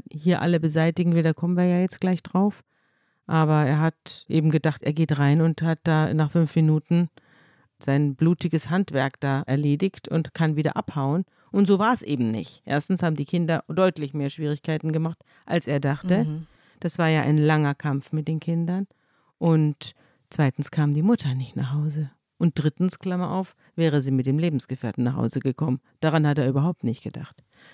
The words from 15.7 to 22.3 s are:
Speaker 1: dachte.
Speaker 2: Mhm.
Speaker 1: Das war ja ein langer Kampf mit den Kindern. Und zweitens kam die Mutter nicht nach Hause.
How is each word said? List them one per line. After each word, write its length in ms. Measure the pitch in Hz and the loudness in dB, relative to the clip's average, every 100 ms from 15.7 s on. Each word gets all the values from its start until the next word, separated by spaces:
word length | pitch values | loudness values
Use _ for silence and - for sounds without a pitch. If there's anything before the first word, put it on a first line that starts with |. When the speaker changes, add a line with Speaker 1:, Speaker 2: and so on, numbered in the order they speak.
| 143 | -2
Speaker 1:
dachte. 460 | 139 147 180 190 | -2 -2 0 0
Speaker 2:
Mhm. 220 | 156 151 160 _ _ - | 0 -4 -12 _ _ -10
Speaker 1:
Das 200 | 170 - | -6 0
war 100 | 160 | 2
ja 140 | 156 | 2
ein 160 | 139 151 | 4 4
langer 360 | 151 151 147 | 4 4 0
Kampf 380 | 143 151 139 - | -2 -4 -4 -4
mit 160 | 156 147 | -6 -4
den 100 | 160 | -4
Kindern. 480 | - 170 165 180 196 _ _ _ _ - | -2 -2 -2 -4 -6 _ _ _ _ -2
Und 540 | 170 160 151 143 - - _ _ - | 2 4 2 -2 -10 -18 _ _ -8
zweitens 400 | - 139 - 143 | 0 0 0 -4
kam 240 | - 147 | -2 0
die 80 | 147 | 2
Mutter 320 | 190 240 143 | 2 0 0
nicht 220 | 131 123 - | -4 -6 -6
nach 160 | 131 | -4
Hause. 380 | 147 151 147 139 - _ | -2 -4 -4 -8 -10 _